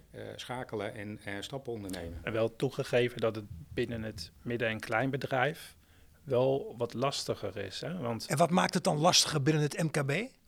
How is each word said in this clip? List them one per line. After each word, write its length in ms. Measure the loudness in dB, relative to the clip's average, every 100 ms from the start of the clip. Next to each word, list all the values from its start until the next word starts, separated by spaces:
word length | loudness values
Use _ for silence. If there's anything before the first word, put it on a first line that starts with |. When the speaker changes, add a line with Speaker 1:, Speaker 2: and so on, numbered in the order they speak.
| -12
Speaker 1:
eh, 120 | -14 -12 -10
schakelen 580 | -8 -8 -4 -4 -4
en, 260 | -6 -10 -10
eh, 100 | -8 -8
stappen 320 | -8 -8 -6
ondernemen. 460 | -6 -6 -6 -6 -8
Speaker 2:
En 100 | -4
wel 240 | 0 0 2
toegegeven 640 | -2 -2 0 4 2 2
dat 140 | 0
het 100 | -2 -6
binnen 540 | -12 -8 -4 -2 -4
het 300 | -6 -8 -12 -12
midden- 260 | -6 -2 0
en 120 | -2
kleinbedrijf 960 | 0 2 4 6 6 4 2 0 -10 -20 _ -20 -20 -18
wel 500 | 0 4 4 2 -2 -6
wat 160 | -6
lastiger 640 | -2 -2 -2 -4 -4 -4 -6
is, 240 | -8 -8
hè? 180 | -8 -4
Want 280 | -4 -4 -2
Speaker 3:
En 100 | 2
wat 140 | 4
maakt 240 | 4 2
het 100 | 2
dan 140 | 0 4
lastiger 440 | 6 6 4 2
binnen 200 | 4 4
het 200 | 2 0
M 80 | 0
K 160 | 0 0
B? 40 | 0 -4 -10